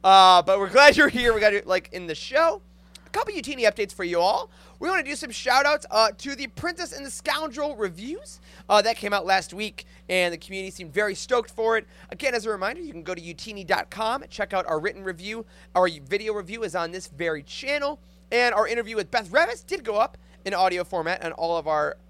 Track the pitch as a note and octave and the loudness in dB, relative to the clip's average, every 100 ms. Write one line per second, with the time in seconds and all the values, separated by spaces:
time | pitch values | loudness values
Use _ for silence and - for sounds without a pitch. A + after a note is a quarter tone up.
0 | F#3+ F#3+ F#3 F3+ E3+ F#3+ G3 A#3+ D4 D4 | 8 10 10 8 6 0 4 8 8 10
1 | D4 A#3+ A#3+ A3 G#3+ G3+ - F#3 F#3 F#3 | 4 4 0 4 2 2 0 -2 -2 -12
2 | F3 D3+ - C4+ E4 G4+ - _ - - | -8 -10 -2 2 2 0 -10 _ -20 -20
3 | - - A4+ G4+ B3 C#4 A3 G#3 G3+ - | -8 -4 -2 -4 -6 2 2 2 -6 -4
4 | F3+ F3 F3+ - - - - - E4 F#4+ | -4 0 2 0 -4 -16 -20 -8 -2 -2
5 | C4+ C#4+ D4+ A3 C4 B3+ C#4+ D4 - G#3 | -4 -8 -10 -8 0 2 2 0 0 2
6 | A3 G#3+ C#4 C#4 C4+ - D#4+ F4 E4+ D4 | 2 0 -12 -10 -12 -8 -8 -8 -10 -10
7 | C#4 - - C#4+ D#4 A#3+ D4 A#3+ G3+ E3 | -14 -8 -4 -4 -4 -6 -6 -4 -6 -6
8 | A#3 F#4 D5 - - - - G#3 G#3 A3+ | -12 -12 -14 -20 -20 -20 2 2 4 -2
9 | G#3 G3+ F3 F#3+ - F3 G#3+ - - - | -2 -4 0 0 0 -10 -10 -10 -20 -20
10 | - F#3 F3+ E3 - F#3+ F#3+ F#3 E3+ C#3+ | -4 0 0 -4 -10 -10 -10 -12 -6 -2
11 | G#3 F#3+ - B3 A3+ - A3+ A3+ G#3+ - | -2 -4 -2 -2 -2 -2 0 0 -2 -20
12 | - F#3+ C#4+ A#3+ G#3+ G3+ G3 D4+ E4 E3+ | -18 -6 -4 -2 -4 -4 -4 -6 -12 -14
13 | D#3+ F3+ E3+ E3+ - G3+ F3 F#3 E3+ F#3+ | -10 -10 -10 -14 -14 -14 -2 -2 -2 -6
14 | A3 C4 C#4 - G3+ F#3+ F3 D#3 F3 - | -4 -4 -8 -8 -4 -2 -2 -2 -4 -6
15 | F#3+ E3+ F#3+ A3+ A3 - - F3+ F#3 D#3 | -10 -10 -10 -12 -12 -20 -4 2 2 0
16 | C#3 G3 A3 G#3 F3 A3+ G#3+ F3 E3 F3+ | -6 -4 -2 -6 -8 -8 -6 -4 -4 -8
17 | - C#3 E3+ D#3 C#3+ - C4+ D4 C#4+ D4 | -14 -6 -4 -4 -8 -12 -4 -2 -2 -6
18 | - - _ A#3 B3 G3+ G#3+ A#3 G#3+ A3 | -16 -20 _ 0 2 2 0 -2 -2 -2
19 | F#3 A3+ G3 A3+ F4 B3 - F#4 A3+ G#3 | 0 -2 0 0 2 -2 -8 -8 -2 0
20 | - - - - G3 F#3+ F#3+ F3+ F3 F3+ | 0 -2 -20 -12 -6 2 2 2 -4 -4
21 | D#3+ F3 E3 - E3 E3+ D#3 D3+ D3+ - | -2 -4 -6 -6 -2 -2 0 0 0 -4
22 | _ | _